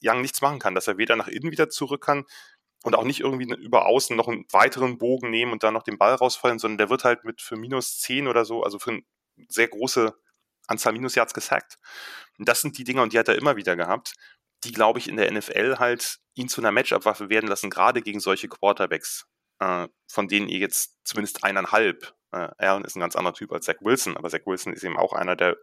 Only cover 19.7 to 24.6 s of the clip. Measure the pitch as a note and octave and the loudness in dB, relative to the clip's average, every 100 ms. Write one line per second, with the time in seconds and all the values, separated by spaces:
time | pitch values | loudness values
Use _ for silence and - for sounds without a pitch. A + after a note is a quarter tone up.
19.7 | F2+ F2 _ - - G2 G#2 G2 F2+ F#2+ | -2 -4 _ -10 -4 0 0 0 -2 -2
20.7 | - - _ - A#2 G#2 - G2 G2 - | -2 -6 _ -10 -6 -6 -2 -2 0 2
21.7 | G#2+ G#2+ E2+ - - _ F2+ E2+ - F#2+ | 4 4 0 -8 -20 _ -8 -8 -2 2
22.7 | G2 - F#2+ F2 E2+ F2+ - G#2 E2+ - | 2 -2 -6 -4 -2 -4 -4 -8 -6 -4
23.7 | - G#2 C3 - C#2+ E2+ D#2+ - F#2 | -4 0 0 0 -6 -6 -6 -4 -6